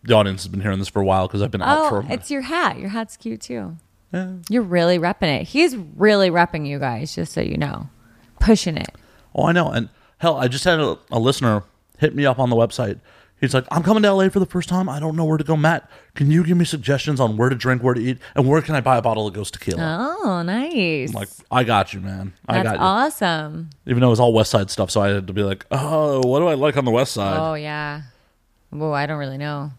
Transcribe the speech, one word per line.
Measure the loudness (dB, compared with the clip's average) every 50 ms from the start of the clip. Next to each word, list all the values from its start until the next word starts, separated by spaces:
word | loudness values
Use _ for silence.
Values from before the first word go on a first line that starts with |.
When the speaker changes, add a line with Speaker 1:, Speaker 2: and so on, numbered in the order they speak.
Speaker 1:
The | 2 4 4
audience | 4 4 4 -2 -6 -8
has | -8
been | -8 -4
hearing | -2 -2 -2 -2
this | -4 -4
for | -2 0
a | 2
while | 2 2 2 0 0
'cause | -2 -2 -2
I've | -2
been | -2 -2
out | 0 2 2 2 2
Speaker 2:
Oh, | 0
Speaker 1:
for | 0 -2
a | -2
minute. | -4 -6 -6
Speaker 2:
it's | -6 -6
your | -6 -6
hat. | -6 -4 -2 -2 -2 -2 -2 -4
Your | -10 -8
hat's | -6 -6 -8 -8 -12 -14
cute, | -10 -10 -10 -10
too. | -12 -12 -10 -10 -8 -10 -12 -14 _ _ _ _ _ _
Speaker 1:
Yeah. | -6 -6 -6 -6 -8 -12 -6 0
Speaker 2:
You're | 0 0 0
really | 2 2 2 4 4 4 2
repping | 2 -2 -2 _ 0 0 0 0
it. | -2 -2
He's | 2 2 2 2 2
really | -4 -12 -12 -2 2 4 4 6 6 4 4
repping | 4 4 2 2 0 -6 -4
you | -4 -4 -4
guys, | -4 -4 -4 -4 -6 -8 -6
just | -6 -8 -6 -4
so | -4
you | -4 -2 -2 -4
know. | -4 -4 -6 -8 -12 -14 _ _ _ _ _ _ _ _ _ 0
Pushing | 4 6 6 4 4 -2 -4 -4
it. | -8 -10 -12 -20 _ _ _ _ _ _ _
Speaker 1:
Oh, | 0 2
I | 2
know. | 4 2 2 0
And | -2 -4 -4 -6 _ _ _ _ _ _
hell, | 0 0 0 2
I | 0 -2
just | -2 0 0
had | 2 2 2
a, | 2 -2 -2 -4 _ _
a | -4 0
listener | 2 2 0 2 2 2 2 0 -2 _ _ _ _ _ _ 0
hit | 0 0 2
me | 2 0
up | 0 2 2
on | 0 2
the | 4
website. | 4 2 2 0 -4 -4 -4 -6 -8 _ _ _ _ _ _ _ _
He's | -2 2 2
like, | 0 0 0
"I'm | -2 -2 2
coming | 2 2 4
to | 4 2
L | 2 4
A | 2 2
for | 2 0
the | -2 0
first | -2 -6 -4 -2
time. | -2 -2 -2 -2
I | -4 -6
don't | -6 -4 -2
know | -2 0
where | 2 2 0
to | 2
go. | 0 0
Matt, | 2 2 2 0 0 -4 -10 -20 -20 _ _ _
can | 0 2 4
you | 4 4 4
give | 4 4 2
me | 2
suggestions | 0 -2 -6 -2 -2 -2 0 0 -2 0 2
on | 2 0 2 2
where | 2 2
to | 2
drink, | 0 0 0 0 2 2
where | 2 2
to | 2
eat, | 0 -2 -4 -6 -8 -6 0
and | 0 2 4
where | 4 2 2
can | 0 -2
I | 0
buy | 2 2 2 4
a |
bottle | 2 2 0 0 -2 -4
of | -4
Ghost | -6 -8 -8 -10
Tequila?" | -10 -6 -4 -4 -2 -2 -4 -4 -4 -4 -6 -6 -4 -2
Speaker 2:
Oh, | -2 -2 -2
nice. | -2 -2 -2 -4 -4 -4 -2 -2 -2 -2 -2 -2 -4 -6
Speaker 1:
I'm | -6
like, | -8 -8 -10 -12 -20 -14 _
"I | 0 0 2
got | 2 2 2 2 0 -4
you, | -10
man. | -10 -8 -8 -8 -10 -12 -12 _ _ -2
I | -2 0 0
Speaker 2:
That's | 0
Speaker 1:
got | 0 0
you." |
Speaker 2:
awesome. | 0 0 2 2 0 -2 -2 -2 -2 -2 -2 -2 -6 -8 -10 -10 -12 -12 -16 _ _
Speaker 1:
Even | -2 2 4
though | 4 4
it |
was | 6 6
all | 4 4 6
West | 4 2 4
Side | 2 0 0 0
stuff, | -2 -4 -4 0
so | 0 0
I | 0 2
had | 0 -2 -4 -6
to | -4
be | -2 -2
like, | -2 -2 -6 -8 _
"Oh, | -6 -4 -4 -2 -2 0 0 0 0 2 2
what | 2 2 2
do | 2 2
I | 2
like | 2 2 2 2 2
on | 2
the | 2
West | 2 2 2 0 -2
Side?" | -4 -2 -2 -2 -2
Speaker 2:
Oh, | -2 -4 -4
yeah. | -6 -8 -8 -8 -8 -8 -8 -10 -10 -14 -18 _ _ _ _ _ _ _ _ _ _ _ _
Whoa, | -10 -6 -4 -2 -2
I | -2 -2
don't | -4 -4 -6
really | -6 -8 -8 -8
know. | -8 -6 -6 -8 -8 -10 -12